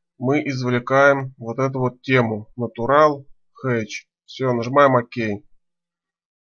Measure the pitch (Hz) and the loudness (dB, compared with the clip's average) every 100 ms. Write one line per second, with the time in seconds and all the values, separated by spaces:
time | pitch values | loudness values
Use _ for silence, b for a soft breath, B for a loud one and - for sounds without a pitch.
0 | _ - 127 147 143 127 123 123 123 135 | _ -6 -2 -2 -4 -6 -2 -4 0 4
1 | 139 139 135 - 113 117 135 135 123 - | 4 4 -2 -12 -10 -4 -4 -2 -4 -4
2 | - 131 113 107 110 - 117 - 120 143 | 0 2 2 -4 -10 -10 -10 -6 0 4
3 | 156 143 - - _ _ 131 117 107 - | 4 2 -10 -20 _ _ -4 -4 -4 -12
4 | - _ - - 131 120 117 139 139 123 | -18 _ -18 -6 -2 -2 0 4 4 4
5 | 120 120 110 101 _ _ _ _ _ _ | -2 -6 -6 -6 _ _ _ _ _ _
6 | _ _ _ _ | _ _ _ _